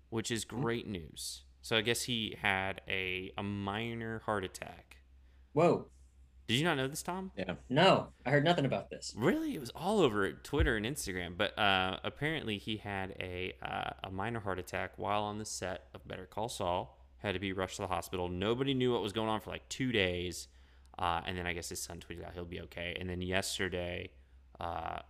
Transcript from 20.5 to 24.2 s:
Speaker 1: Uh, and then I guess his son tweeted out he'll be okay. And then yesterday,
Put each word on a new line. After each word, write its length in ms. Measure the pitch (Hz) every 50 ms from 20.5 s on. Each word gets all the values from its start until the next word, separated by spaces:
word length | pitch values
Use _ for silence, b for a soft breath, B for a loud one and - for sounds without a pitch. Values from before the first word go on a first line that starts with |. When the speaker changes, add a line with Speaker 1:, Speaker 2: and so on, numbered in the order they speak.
| b b b b b b b b b -
Speaker 1:
Uh, 220 | 92 87 85 85 -
and 100 | - 92
then 120 | 90 87
I 60 | 87 85
guess 160 | 87 85 -
his 120 | 92 -
son 180 | - - 87 85
tweeted 240 | - - 87 85 85
out 100 | 85 85
he'll 100 | 87 87
be 160 | 87 87 87
okay. 340 | 87 82 - 90 85 87 87 -
And 100 | 92 92
then 120 | 90 87 90
yesterday, 880 | 90 92 95 98 - - - 98 90 87 90 87 87 90 90 90 92 - -